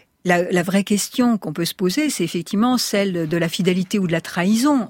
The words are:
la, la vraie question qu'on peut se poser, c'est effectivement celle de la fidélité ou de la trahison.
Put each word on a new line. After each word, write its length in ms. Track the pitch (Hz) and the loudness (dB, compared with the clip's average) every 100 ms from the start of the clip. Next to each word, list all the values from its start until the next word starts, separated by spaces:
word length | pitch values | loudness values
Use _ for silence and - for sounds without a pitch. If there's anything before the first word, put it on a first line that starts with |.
| _ _ | _ _
la, 260 | 180 175 180 | 0 0 2
la 100 | 185 | 0
vraie 220 | 190 196 | 2 0
question 520 | 190 202 - - 247 214 | 2 0 -2 0 0 0
qu'on 160 | 160 | -2
peut 120 | 156 | -4
se 100 | 170 | -6
poser, 340 | - 180 226 302 | -2 -2 0 -2
c'est 140 | - | 0
effectivement 560 | 170 180 160 202 247 254 | -2 -4 -2 0 2 2
celle 500 | - 202 196 175 160 | 0 0 0 -2 -2
de 80 | 170 | 0
la 120 | 170 | -2
fidélité 500 | - 180 185 180 208 | 0 0 0 0 -2
ou 80 | 180 | 0
de 60 | |
la 80 | 170 | -2
trahison. 680 | - 185 180 220 285 277 | -4 -2 0 2 2 2